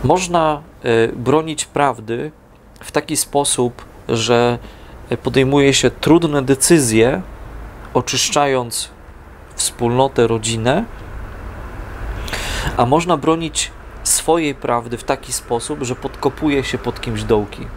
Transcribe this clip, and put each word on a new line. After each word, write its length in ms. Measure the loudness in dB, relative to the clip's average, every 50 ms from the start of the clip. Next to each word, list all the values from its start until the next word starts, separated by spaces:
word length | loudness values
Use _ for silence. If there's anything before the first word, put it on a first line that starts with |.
| 4
Można, 580 | 4 4 4 2 2 2 2 2 2 0 -2 -6 -14 -20 -8 -2
e, 240 | 2 4 4 4 2
bronić 580 | 0 -2 0 2 2 2 2 0 -6 -6 -8
prawdy 640 | -6 0 0 0 0 0 -2 -6 -8 -6 -6 -6 -8 -10 -14 -20 -20 -20 -20 _ -20 -20 -20 -18
w 60 | -4
taki 260 | -4 -4 -2 -2 -4 -4
sposób, 680 | -4 0 0 0 0 0 0 0 0 -2 -2 -6 -18 -20 -20 -20 -4 -2
że, 480 | -2 0 2 4 4 4 4 4 2 0 -6 -12 -18 -18 -20 -20 -18 -18 -8 -6
e, 80 | -6 -4
podejmuje 560 | -4 0 2 2 2 4 4 4 6 6 4
się 180 | 4 2 2
trudne 500 | 0 2 4 6 6 6 6 4 0 0
decyzje, 800 | 2 2 2 2 4 6 6 6 6 4 4 6 6 4 4 0 -6 -10 -14 -16 -16 -16 -14 -14 -14 -14 -16 -16 -18 -2 -2
oczyszczając 960 | -2 0 0 -2 -2 -2 0 2 2 2 4 2 0 0 -2 -6 -8 -8 -10 -12 -20 -20 -20 -20 -20 -20 -20 -20 -20 -20 -20 -8
wspólnotę, 720 | -4 -4 -4 -4 0 0 0 4 4 2 2 4 4 4 4
rodzinę, 560 | 2 0 -2 -4 -4 -2 0 2 2 2 0 -4 -8 -14 -14 -14 -12 -12 -12 -12 -12 -12 -12 -12 -12 -12 -14 -14 -12 -12 -12 -12 -12 -10 -8 -8 -8 -8 -8 -6 -6 -6 -6 -6 -6 -4 -4 -4 0 0
a 80 | 2
można 320 | 4 4 2 4 2 0 0
bronić 540 | 2 0 0 0 0 -4 -4 -4 -6 -6 -8 -14 -18 -16 -16 -8 -4
swojej 520 | -2 -2 0 2 2 2 2 2 0 -4
prawdy 420 | -4 -2 0 0 0 -2 -4 -8 -8
w 60 | -2
taki 300 | -2 -4 -4 -2 -8 -10
sposób, 500 | -10 -4 -4 -4 -4 -2 -4 -6 -6 -4
że 120 | -6 -6
podkopuje 680 | -6 -6 -10 -10 -2 -2 -2 -2 0 -2 0 0 0 0
się 140 | -2 -6 -4
pod 240 | -4 -6 -6 -6
kimś 220 | -6 -6 -6 -6 0
dołki 440 | 2 2 2 2 -2 -8 -14 -14 -14 -14